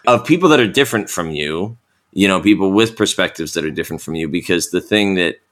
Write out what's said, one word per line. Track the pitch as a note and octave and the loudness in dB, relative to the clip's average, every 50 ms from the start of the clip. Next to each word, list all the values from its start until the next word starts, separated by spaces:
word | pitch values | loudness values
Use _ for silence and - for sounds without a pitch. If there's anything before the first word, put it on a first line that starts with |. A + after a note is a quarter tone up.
| - | 0
of | B2 B2 A2+ - | 2 2 2 2
people | - D#3 E3+ F#3 D#3+ | 0 0 4 4 4
that | D3+ C3 | 4 4
are | A#2+ G2+ | 4 2
different | - C3+ C#3 A#2+ - A2 G2 - | 2 0 0 0 0 -4 -4 -4
from | - F#2 E2+ D#2+ | -6 -6 -6 -6
you, | D#2 D2 D2 D2+ D#2 E2+ F#2+ A2 A#2 _ _ _ _ _ _ _ | -6 -6 -6 -4 -4 -6 -6 -8 -10 _ _ _ _ _ _ _
you | - F#2 G2 G2 | 0 0 2 2
know, | F#2+ F2+ | 2 2
people | E2+ G#2 G#2+ F2 G2 F#2+ | 4 4 4 4 2 2
with | F#2+ G#2 A2+ A2 A2 | 4 4 2 2 0
perspectives | - A2 - - - F#2 E2+ - - E2 D2+ - | -2 -2 -2 0 -2 -2 -2 -2 -6 -8 -6 -6
that | E2+ D2+ | -6 -6
are | D#2 | -6
different | C#2+ D#2 D#2 - E2 D#2+ | -6 -6 -8 -8 -10 -12
from | - - D#2+ | -10 -8 -6
you. | E2 D#2+ D#2 | -6 -6 -4
Because | D2 F2 - - F#2 E2+ D#2+ - | -6 -6 -2 -2 -2 -2 -2 -2
the | - F2+ | -4 -4
thing | - - G#2 G#2+ G2+ G2 F#2+ | -2 0 0 2 2 2 2
that | F#2 F2 D#2+ - - _ _ | 0 0 -2 -2 -6 _ _